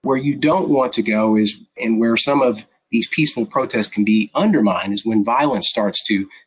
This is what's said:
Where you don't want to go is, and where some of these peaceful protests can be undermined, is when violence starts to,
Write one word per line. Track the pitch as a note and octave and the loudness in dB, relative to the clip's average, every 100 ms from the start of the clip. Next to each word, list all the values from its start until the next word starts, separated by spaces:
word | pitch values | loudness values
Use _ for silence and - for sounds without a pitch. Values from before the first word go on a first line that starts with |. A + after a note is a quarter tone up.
Where | C3+ C3 | -4 -2
you | C#3+ - | -2 0
don't | D3+ F#3 D#3+ | 0 0 2
want | C#3 B2+ | 0 0
to | - | -2
go | G#2+ G#2+ A2 G#2+ | 0 0 2 2
is, | G#2 - - - | 0 -4 -14 -8
and | A2+ A2+ | -2 0
where | A#2 A2+ | 2 2
some | C#3+ C3 | 2 2
of | B2+ G#2+ - _ _ | 2 0 -10 _ _
these | A#2 G#2 | -2 -2
peaceful | - D3+ - G#2+ | 0 -2 -2 -4
protests | C#3 B2+ A#2 G#2 | -2 -2 -2 -2
can | G#2+ | 0
be | G#2 A2 G2+ D3+ | 2 2 0 0
undermined, | G#3 D3+ G#2 F#2 F#2+ | 2 2 2 0 -4
is | G#2 A2+ | -4 -2
when | A2 | 0
violence | G#2 B2+ D3 G#2+ - | 0 0 0 0 -2
starts | - G#2 - - | -2 -2 -4 -2
to, | G2+ G2 - | -2 -4 -12